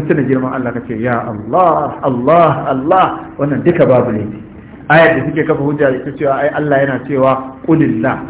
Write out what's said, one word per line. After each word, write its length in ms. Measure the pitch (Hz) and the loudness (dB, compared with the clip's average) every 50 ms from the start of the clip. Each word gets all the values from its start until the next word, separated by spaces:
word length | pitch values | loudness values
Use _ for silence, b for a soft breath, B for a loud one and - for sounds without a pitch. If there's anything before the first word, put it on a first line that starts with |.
| 151 | -2
tuna 160 | 151 170 151 131 | 0 0 0 0
girman 300 | 131 131 127 127 127 131 | 0 0 0 -2 -4 -4
Allah, 160 | 131 123 120 | -4 -6 -6
ka 80 | 120 117 - | -6 -6 -8
ce, 80 | - 113 | -8 -6
"Ya 320 | 107 117 123 120 117 123 | -4 -2 -2 -2 -2 -4
Allah, 720 | 120 107 104 107 110 135 180 180 170 151 151 147 127 - - - | -6 -8 -8 -6 -2 0 2 4 4 2 2 -2 -4 -6 -4 -4
Allah, 640 | 139 123 120 123 143 165 175 165 151 135 - - 143 | -2 -2 0 2 4 4 6 4 4 2 0 -2 -4
Allah," 480 | 135 131 135 160 185 185 180 - - - - - - | -4 -2 0 2 2 2 2 0 -2 -6 -12 -12 -8
wannan 260 | - 139 147 139 117 - | -6 -4 -2 -2 0 2
duka 180 | 175 165 - 135 | 2 4 4 4
babu 260 | 123 127 123 113 113 107 | 4 4 4 2 0 -2
laifi. 240 | 104 101 104 - - - - B B B B B B B | -4 -6 -6 -10 -12 -16 -18 B B B B B B B
Ayar 320 | - 151 165 165 165 - 131 | 2 4 6 6 4 4 0
da 60 | 135 | -2
suke 160 | 151 135 160 - | -2 -2 -2 0
kafa 160 | - - 139 | 0 -2 0
hujja 300 | 139 147 147 143 143 131 | -2 -2 0 0 0 0
da 60 | 127 | 0
ita 140 | 127 - 147 131 | -2 -6 -10 -6
cewa 240 | - 151 135 135 131 | -4 -2 0 0 0
ai 80 | 143 147 147 | -2 -2 -2
Allah 220 | 151 151 147 139 139 | -2 0 0 2 2
yana 200 | 139 139 131 120 127 | 2 0 -2 -4 -4
cewa, 280 | 135 139 131 131 131 135 135 - - - - - | -4 0 2 2 2 2 0 -4 -8 -14 -6 -2
"Qulillah," 480 | - 160 - 143 120 113 113 123 131 110 - - | 0 2 2 2 2 0 0 -2 -2 -2 -4 -4